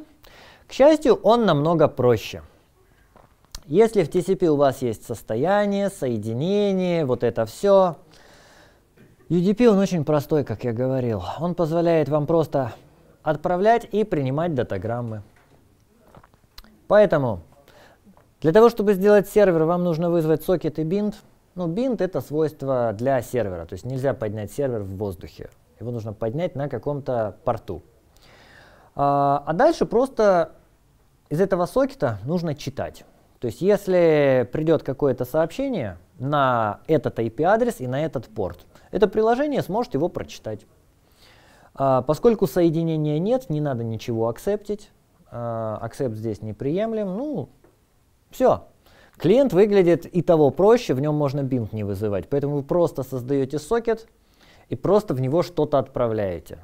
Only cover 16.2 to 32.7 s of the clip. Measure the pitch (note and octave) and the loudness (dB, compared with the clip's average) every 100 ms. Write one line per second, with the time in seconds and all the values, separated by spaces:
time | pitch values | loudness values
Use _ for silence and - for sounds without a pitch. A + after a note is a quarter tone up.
16.2 | _ _ _ - - _ - G3+ G#3 D#3 | _ _ _ -20 -20 _ 2 4 6 4
17.2 | B2+ F#2 - _ _ - - _ _ _ | 0 -4 -10 _ _ -20 -20 _ _ _
18.2 | _ _ D3+ G3 A#3 A#3 G#3 F#3+ G3+ G#3 | _ _ 4 8 6 6 0 2 6 4
19.2 | G3+ G#3+ G3 E3 D#3+ F3 F3 D#3 F3 E3+ | 4 4 4 4 2 0 0 0 0 2
20.2 | D#3 D3+ E3+ F3+ D#3 D3 D#3 G3+ G#3 - | 2 0 0 -2 -2 -4 -4 -2 -4 -6
21.2 | - _ _ F3+ F3 F3 C4+ G#3+ F#3 C#3+ | -16 _ _ -8 -6 -4 -2 -2 -4 -4
22.2 | A#2 D3 D#3 D3 C3+ B2+ A#2 G#2 B2+ C3+ | -4 -2 -2 -4 -4 0 -2 -2 0 -2
23.2 | A2 A#2+ G2+ F2 E2 F#2 A#2+ C3+ C3+ B2+ | -2 -4 -4 -6 -10 -12 -10 -4 -4 -4
24.2 | A2 G#2+ G#2 - C#3 A2+ G2 F#2+ G2+ F#2 | -6 -8 -8 -6 -4 -4 -8 -8 -8 -8
25.2 | - - - _ _ - A2+ A#2+ G#2+ G#2 | -14 -18 -20 _ _ -16 -10 -10 -10 -8
26.2 | A2+ C#3 F3+ C3 C#3+ A#2 C#3 C#3+ C3+ A#2+ | -6 -4 -6 -6 -8 -6 -6 -6 -4 -4
27.2 | G#2+ - - A2+ - E2+ - _ _ _ | -4 -4 -6 -6 -6 -12 -14 _ _ _
28.2 | _ - - - - _ _ - C#3+ C#3+ | _ -20 -20 -20 -20 _ _ -2 0 2
29.2 | C#3+ C#3+ D3 E3 D4 D#4+ F3 A3 C4 - | 2 0 -2 2 2 2 0 0 0 2
30.2 | G#3+ F3 D#3+ - _ _ _ _ _ _ | 4 4 0 -6 _ _ _ _ _ _
31.2 | - D3 F#3+ F3+ F3 B3+ C4+ - C3+ G#2 | -6 -2 0 0 0 0 -2 0 -4 -4
32.2 | A#2 F3 E3 C#3+ - | -4 -4 -4 -6 -8